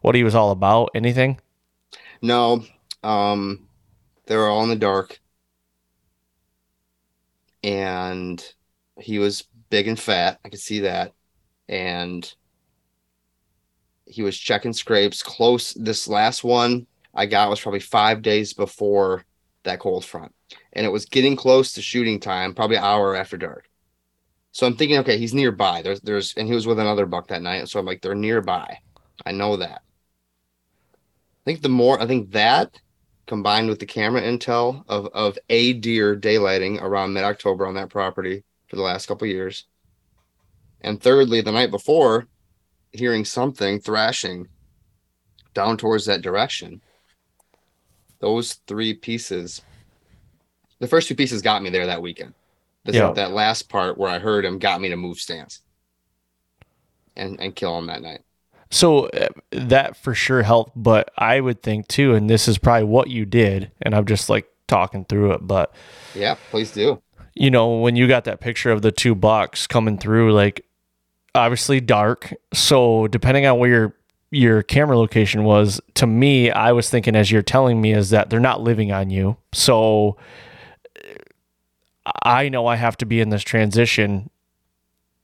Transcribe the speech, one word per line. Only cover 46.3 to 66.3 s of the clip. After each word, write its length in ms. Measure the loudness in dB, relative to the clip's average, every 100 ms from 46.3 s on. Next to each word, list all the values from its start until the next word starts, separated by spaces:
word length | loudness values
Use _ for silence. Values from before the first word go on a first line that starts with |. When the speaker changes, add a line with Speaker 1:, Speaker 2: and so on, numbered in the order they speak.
| -4 -4 -6 -14 -20 _ _ _ _ _ _ _ _ _ _ _ _ _ -8
Speaker 2:
Those 340 | -4 -4 -6 -12 -12
three 280 | -6 -6
pieces, 680 | -6 -8 -10 -8 -10 -10 -18 _ _ _ _ _ _ _ _ _ _ _ -12
the 80 | 0
first 200 | 0 0
two 80 | -4
pieces 260 | -4 -2
got 200 | -2 -2
me 60 | -2
there 160 | -4 -4
that 140 | -6
weekend. 320 | -10 -14 -20 _ _ _ _ _ -2
This, 120 | 0
Speaker 1:
Yeah. 160 | 2
Speaker 2:
that 180 | 0 -4
last 380 | 0 0 -2 -6
part 280 | -4 -4 -2
where 120 | -4
I 100 | -4
heard 260 | -2 -2 -2
him 140 | -2
got 220 | -4 -2
me 80 | -6
to 60 | -6
move 240 | -10 -12
stance 420 | -14 -14 -16 -20 _ _ _ _ _ _ _ _ _ _ _ _ _ _ _ -12
and, 240 | -12 -10
and 160 | -12 -6
kill 220 | -6 -6
him 100 | -8
that 140 | -12
night. 200 | -14 -20 _ _ _ _ -6
Speaker 1:
So, 360 | 2 4 4 2
uh, 220 | -4 -4 -6 _
that 460 | -8 2 2 2 -8
for 160 | -6
sure 300 | -4 0 2
helped, 300 | 4 2 2 -2
but 360 | 4 4 2 -2
I 220 | 0 2
would 240 | 0 -4
think 240 | -4 -6 -4
too, 260 | 2 4
and 160 | 4 4
this 180 | 2 2
is 100 | 2
probably 240 | 4 4 4
what 240 | 2 2
you 160 | -4 0
did, 460 | 2 2 0 -8 _
and 140 | 0 0
I'm 100 | 2
just, 240 | -2 0
like, 180 | -2 -2 _ -2
talking 380 | 0 0 -6 -4
through 260 | 0 2
it, 60 | 0 -2
but 260 | -2 -2 -6 -20 -20 -16
Speaker 2:
Yeah, 220 | -4 -4